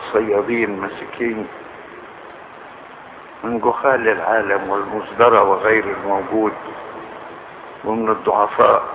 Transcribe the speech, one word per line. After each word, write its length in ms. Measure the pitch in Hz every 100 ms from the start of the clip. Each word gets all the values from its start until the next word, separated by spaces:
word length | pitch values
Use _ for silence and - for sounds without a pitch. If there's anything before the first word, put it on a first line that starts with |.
| -
صيادين 640 | 110 107 101 101 117 107 95
مساكين 680 | 95 - - - 117 110 101 - - - - - - - - - - - - - - - - - - -
من 160 | 110 117
جهال 480 | 113 - 139 127 110
العالم 640 | 92 82 110 101 98 95
والمزدرى 680 | 101 101 104 - 101 117 110
وغير 460 | 98 95 107 110
الموجود 720 | 101 95 98 98 95 110 107 - - - - - - - - - - - - -
ومن 260 | 104 113 110
الضعفاء. 760 | 107 110 101 104 - 113 107 -